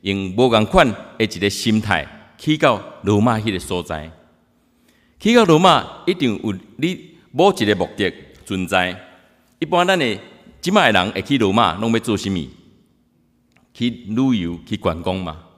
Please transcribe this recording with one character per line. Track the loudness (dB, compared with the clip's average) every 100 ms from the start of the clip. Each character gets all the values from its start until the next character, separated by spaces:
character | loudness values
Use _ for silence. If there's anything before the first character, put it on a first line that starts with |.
用 | -4 -4 -4 0
无 | 2
共 | 2 2
款 | 2 2 -2 -14 -4
的 | -4
一 |
个 | 0 -2
心 | -2 0 0
态 | 0 -4 -4 -18 -20 _
去 | -4 2
到 | 2 0 -6 -8
罗 | 0 2
马 | 2 0
迄 | -2
个 | -6
所 | -6 -8
在。 | -6 -10 -10 -20 _ _ _ _ _ _ _ _ _ _
去 | 4 4
到 | 6
罗 | 6
马， | 6 4 0 -6 -4
一 | -2
定 | -2 -2
有 | -6 -6 -10 -6
你 | -6 -6 -14 -20 _
某 | 2 2
一 | 4
个 | 0 0
目 | -2 -2
的 | -4 -4 -20 -20
存 | -8 -6 0
在。 | 0 0 -6 -18 -20 _ _ _ _
一 | -2
般 | 0 2
咱 | 0
的 | 0 -4 -10 -20 -20 -10
即 | 0
摆 | 4 4
的 | 4
人 | 0
会 | -4
去 | -2 0
罗 | 2
马， | 2 0 0
拢 | -2
要 | -2
做 | 0 -2
甚 | -2
物？ | -6 -6 -16 -20 _ _ _ _ _ _ _ _ _ _
去 | -4 -4
旅 | -4 -6 -2 0 0
游、 | -2 -8 -8
去 | -4
观 | -2 -2
光 | -4 -4
嘛。 | -6 -12 -20